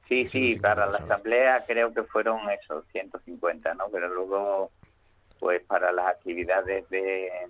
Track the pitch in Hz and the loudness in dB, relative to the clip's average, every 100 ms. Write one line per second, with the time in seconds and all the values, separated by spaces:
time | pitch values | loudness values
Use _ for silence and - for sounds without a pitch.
0 | _ 127 127 131 127 104 101 104 98 98 | _ -2 0 2 2 2 2 2 2 0
1 | 82 101 110 120 131 127 - 117 117 117 | 0 0 2 4 6 4 2 0 2 0
2 | 110 110 110 113 104 101 - 78 - 95 | -2 0 0 -2 -2 -4 -4 -10 -8 -10
3 | 95 92 - 87 85 80 - 82 101 101 | -8 -12 -14 -4 -4 -2 -4 -4 -4 -4
4 | 87 92 92 98 101 98 95 _ - _ | -4 -4 -2 -2 0 -2 -2 _ -20 _
5 | _ _ _ _ 90 90 - 95 90 90 | _ _ _ _ 0 0 0 2 2 2
6 | 92 90 92 87 87 95 92 95 - 92 | 0 -2 -4 -6 0 0 0 -4 -4 -4
7 | 95 95 92 90 | -2 -2 -4 -8